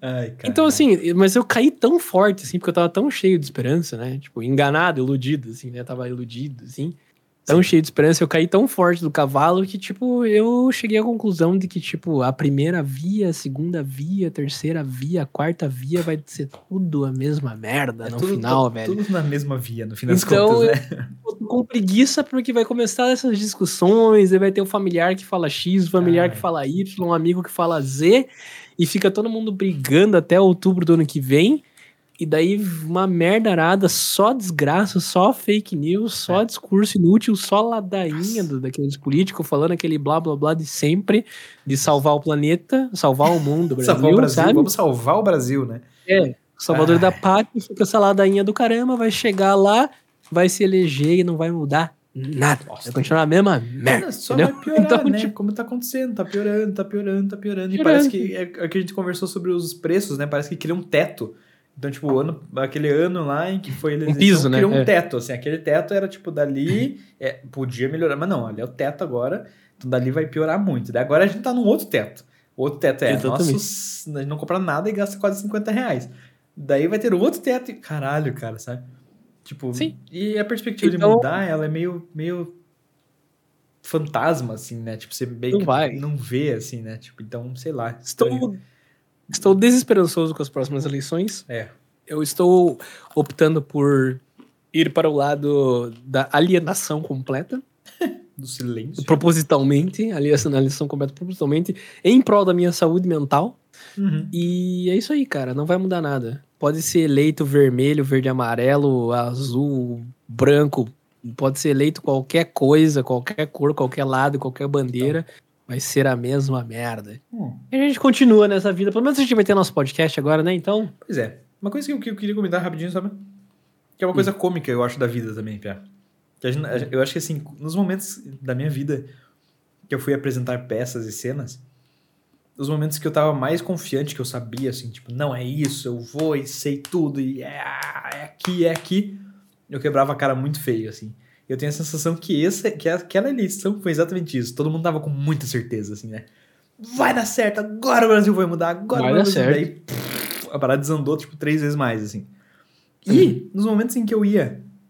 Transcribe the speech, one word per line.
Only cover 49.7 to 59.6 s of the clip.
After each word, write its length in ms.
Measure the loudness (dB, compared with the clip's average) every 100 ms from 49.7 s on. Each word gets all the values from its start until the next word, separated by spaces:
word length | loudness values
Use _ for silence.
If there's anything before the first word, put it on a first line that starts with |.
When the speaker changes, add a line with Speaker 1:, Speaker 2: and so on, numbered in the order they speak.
| 4 2 -2 _ _ _
Speaker 2:
vai 180 | 2 2
se 140 | 4
eleger 560 | 2 4 2 2 2 4
e 60 |
não 120 | 2 0
vai 140 | -2
mudar 460 | -2 0 0 0 _ _
nada. 500 | -12 -8 0 2 2 -4
Speaker 1:
Nossa. 160 | -14
Speaker 2:
Vai 80 | -8
continuar 300 | -4 0 2
a 40 | 4
mesma 320 | 4 4 2
merda, 480 | -2 -4 0 0 0
Speaker 1:
Não, 60 |
só 220 | -8 -4
Speaker 2:
entendeu? 200 | 2 2
Speaker 1:
vai 100 | 0
piorar, 200 | 0 2
Speaker 2:
Então, 200 | 4 4 4
Speaker 1:
né? 80 | 0
Speaker 2:
tipo 140 | -2
Speaker 1:
Como 180 | -4 -6
tá 100 | -4
acontecendo, 520 | -6 -8 -6 -4 -4
tá 100 | -4
piorando, 480 | -4 -2 -2 0 -2
tá 100 | -4
piorando, 440 | -6 -4 -2 -2 -2
tá 80 | -4
piorando. 380 | -6 -6 -4
E 20 | 0
Speaker 2:
Piorando. 200 | 4 6
Speaker 1:
parece 40 | 4
que 280 | 0 -4 -4
é, 60 | -8 -6
é 100 | -4
o 20 |
que 100 | -2
a 20 |
gente 140 | -4
conversou 320 | -6 -6 -4 -6
sobre 240 | -6 -4
os 240 | -2